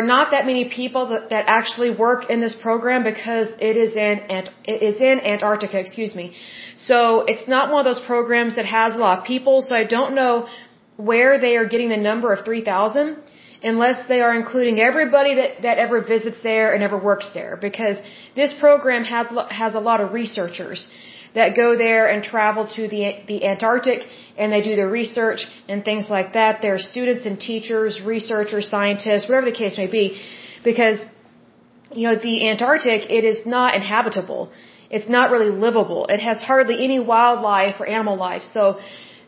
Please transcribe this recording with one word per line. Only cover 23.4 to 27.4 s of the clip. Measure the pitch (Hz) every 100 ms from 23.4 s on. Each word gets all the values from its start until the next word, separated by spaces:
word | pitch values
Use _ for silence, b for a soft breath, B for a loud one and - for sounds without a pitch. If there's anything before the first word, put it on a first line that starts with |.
| 196
Antarctic, | 196 220 247 254 240 - B B -
and | 208
they | 208
do | 208 208
their | 190
research | 233 226 240 220 - - B -
and | 202 202
things | 214 208
like | 202 185
that. | 226 220 214
There | 214
are | 190 -
students | 247 247 240 214
and |
teachers, | 196